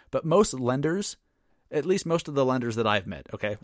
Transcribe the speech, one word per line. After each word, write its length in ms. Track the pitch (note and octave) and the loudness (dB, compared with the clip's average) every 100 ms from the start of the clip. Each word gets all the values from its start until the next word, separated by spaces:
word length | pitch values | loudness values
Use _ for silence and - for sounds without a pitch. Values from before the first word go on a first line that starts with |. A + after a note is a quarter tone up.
| _ | _
but 140 | C3 D#3+ | -4 2
most 280 | F3 G#3+ | 4 4
lenders, 640 | C3 A#2+ C3 D#3 F#3 G3+ - _ _ _ _ _ | 0 -2 0 0 -2 -4 -10 _ _ _ _ _
at 160 | D3+ D3 | -4 0
least 180 | F#3 E3 | 0 0
most 220 | E3 - | -2 0
of 80 | C#3 | 0
the 100 | C3 | 2
lenders 300 | B2+ A#2+ A2 | 2 0 0
that 120 | A2 | 2
I've 200 | G#2 G2+ | 2 -2
met, 200 | D#2 - | -10 -12
okay, 240 | - G#2 G#2 | -6 -6 -6